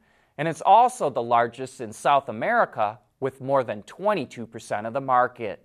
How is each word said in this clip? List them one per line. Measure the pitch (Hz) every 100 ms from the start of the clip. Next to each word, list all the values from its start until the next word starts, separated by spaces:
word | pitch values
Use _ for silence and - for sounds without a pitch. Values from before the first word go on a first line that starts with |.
| _ _ _ -
and | 156
it's | -
also | - 208 247 - 160
the | 113
largest | 117 117 120 131 131 -
in | 110
South | - 160 139 -
America | 110 170 233 190 127 107 113 _ _
with | 135 -
more | 131 139
than | 120 104
twenty-two | - - 196 202 120 123 110
percent | 113 - 104 113
of |
the | 131
market. | 135 127 123 120 110 78